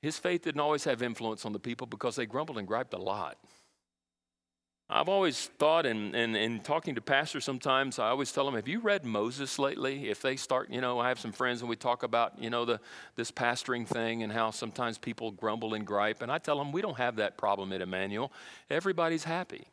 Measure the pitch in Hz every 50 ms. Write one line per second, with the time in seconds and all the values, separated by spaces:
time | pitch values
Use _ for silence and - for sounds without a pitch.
0 | - 151 151 - - 180 180 175 170 - 143 143 147 147 151 143 - 156 131 113
1 | 123 123 117 - 117 113 110 101 - 113 104 101 - 120 117 113 127 117 113 104
2 | - 123 110 - 123 107 101 131 156 165 143 113 101 92 107 117 127 - - 90
3 | 92 95 98 104 87 76 - - - - - - _ _ _ _ _ _ _ _
4 | _ _ _ _ _ _ _ _ _ _ _ _ _ _ _ _ _ _ - -
5 | 139 170 196 196 190 170 127 - - - - _ 147 151 160 165 160 131 113 110
6 | 104 104 - 120 117 113 113 107 110 113 117 110 - - 147 165 - - 139 127
7 | - - 143 135 147 - - 147 - - 135 127 - 143 131 131 135 135 120 -
8 | 117 107 123 135 139 - - - 139 139 131 113 104 123 175 226 233 208 202 196
9 | 151 120 110 104 104 117 123 139 139 131 - - 143 139 - - - 135 139 139
10 | 139 110 104 - - 135 135 135 - - 131 127 - - - 123 127 123 123 120
11 | 117 127 127 - - 117 104 - 127 127 123 117 120 120 117 110 - 127 120 -
12 | - 117 113 117 117 - - - 107 113 120 120 120 117 117 110 - - - -
13 | - - _ - 117 - - - 123 120 120 123 - - 123 120 117 104 - 123
14 | 113 113 113 117 113 107 104 117 113 110 113 - - 113 104 - 123 117 110 -
15 | - - 113 - 120 113 101 90 107 110 107 113 113 110 110 110 107 98 104 101
16 | 101 107 110 - 120 117 139 170 - - 147 139 143 143 143 170 214 214 147 113
17 | 127 123 120 110 107 98 - - - 104 101 98 98 95 95 95 92 90 92 92
18 | 95 98 101 107 123 135 - - - - - - - _ 143 156 180 196 185 165
19 | 170 165 165 160 156 165 165 175 180 - - - - -